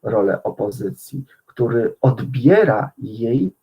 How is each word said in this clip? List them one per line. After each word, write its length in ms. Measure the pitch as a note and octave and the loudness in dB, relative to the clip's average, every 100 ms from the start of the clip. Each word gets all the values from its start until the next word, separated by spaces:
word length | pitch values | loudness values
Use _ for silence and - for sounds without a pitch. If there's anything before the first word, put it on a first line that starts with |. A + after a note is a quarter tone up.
rolę 400 | - G#2+ G2 F2 | 0 0 2 0
opozycji, 800 | A2 - G#2 G2+ G2+ F#2 - - C3+ _ _ | -4 -6 -6 -4 -8 -10 -12 -14 -14 _ _
który 500 | - A#2+ A#2+ A2 - | -4 0 0 -2 2
odbiera 880 | C3 B2+ B2 B2+ B2+ G#3 F#3+ G#2+ C3+ - | 2 2 -6 2 4 6 4 0 -4 -10
jej 560 | A2 G#2+ A#2 B2+ F#3+ _ | -12 -6 -2 0 -2 _